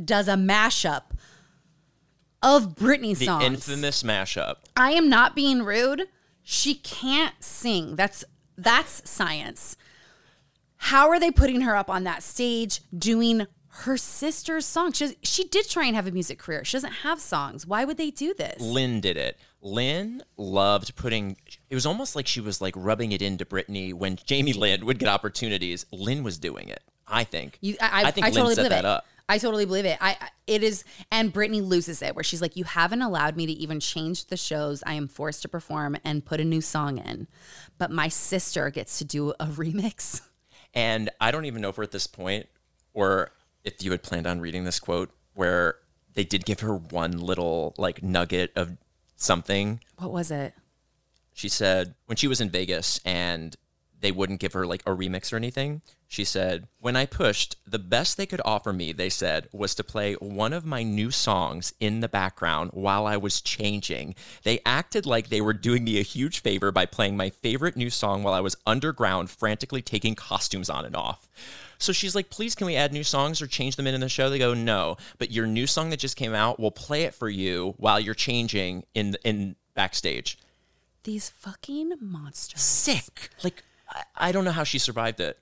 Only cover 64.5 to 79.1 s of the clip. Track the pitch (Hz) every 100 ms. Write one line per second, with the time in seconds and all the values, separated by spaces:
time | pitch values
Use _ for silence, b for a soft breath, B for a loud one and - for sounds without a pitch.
64.5 | 120 - 131 170 226 156 117 104 107 107
65.5 | 107 117 120 117 104 101 - 139 - 113
66.5 | 98 196 135 90 - 101 98 95 - 120
67.5 | 127 165 127 120 - 107 98 101 95 95
68.5 | - - 117 151 143 110 92 90 - 110
69.5 | 107 - 131 - 104 110 110 - 98 -
70.5 | 98 92 71 65 - - - _ B B
71.5 | B B B - 185 196 190 - - 226
72.5 | - 190 147 147 147 151 139 143 160 147
73.5 | - 131 131 139 131 131 - 135 139 123
74.5 | 120 117 101 80 90 B B - 113 113
75.5 | 110 135 - 165 156 135 - 117 107 110
76.5 | - 110 - - 147 165 - 113 101 95
77.5 | 90 92 98 107 107 107 110 - 120 117
78.5 | 104 92 90 - 113 104